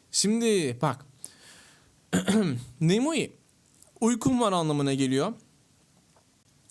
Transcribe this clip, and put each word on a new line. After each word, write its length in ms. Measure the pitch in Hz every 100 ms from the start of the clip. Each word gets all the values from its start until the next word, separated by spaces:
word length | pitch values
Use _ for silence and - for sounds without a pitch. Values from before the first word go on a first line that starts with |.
| _
Şimdi 680 | - 196 226 233 202 147 120
bak. 240 | 156 123 - _ - - - - - - _ _ _
<clears throat> 140 | 180 185 208 185 123 - -
Nemui, 520 | 160 208 277 311 151 - _ _ _ _ - -
uykum 400 | 226 240 269 254
var 120 | 226
anlamına 420 | 180 160 147 139
geliyor. 380 | 139 135 131 170 226 - _ _ _ _ _ _ _ _ _ _ _ -